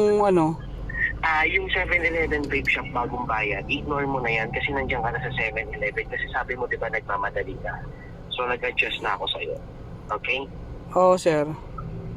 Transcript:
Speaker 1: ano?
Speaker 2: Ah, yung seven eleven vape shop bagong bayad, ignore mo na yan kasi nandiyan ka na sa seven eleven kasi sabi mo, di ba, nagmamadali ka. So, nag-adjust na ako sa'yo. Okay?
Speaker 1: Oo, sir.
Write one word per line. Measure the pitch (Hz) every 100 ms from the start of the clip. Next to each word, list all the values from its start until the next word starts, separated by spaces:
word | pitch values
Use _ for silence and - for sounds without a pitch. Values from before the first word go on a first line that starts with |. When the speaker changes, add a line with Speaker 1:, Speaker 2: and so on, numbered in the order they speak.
| 208 208 202
Speaker 1:
ano? | 180 160 160 - - - - - -
Speaker 2:
Ah, | 160 156 156
yung | - 185
seven | 180 175 175
eleven | 165 165 156 151 139
vape | 139 131
shop | 143 -
bagong | 127 123 127 120
bayad, | 110 107 98 -
ignore | 143 143 143 139
mo | 135
na | 120 113
yan | 113
kasi | - -
nandiyan | 135 131 123
ka | 120
na | 127
sa | 127 123
seven | 113 - 107
eleven | 135 127 - -
kasi | - 127
sabi | 131 123 123
mo, | 123
di |
ba, | - 117
nagmamadali | 113 107 101 98 101 95 87
ka. | 90 - - - - - -
So, | - 123
nag-adjust | 123 123 - 120 - 110
na |
ako | 98 -
sa'yo. | - - - - - - - - 107
Okay? | - 131 139 - - - - 180
Speaker 1:
Oo, | 185
sir. | 185 175 151 147 160 - - - - -